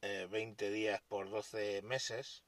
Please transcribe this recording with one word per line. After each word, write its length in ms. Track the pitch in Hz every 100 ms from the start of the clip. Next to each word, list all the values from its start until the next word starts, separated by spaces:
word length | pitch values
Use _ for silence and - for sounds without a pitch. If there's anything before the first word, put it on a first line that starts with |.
eh, 240 | 101 98 92
veinte 400 | 107 110 104 104
días 300 | 107 107 98
por 280 | _ 101 95
doce 520 | 107 101 110 104 101
meses 640 | 101 131 - 117 139 -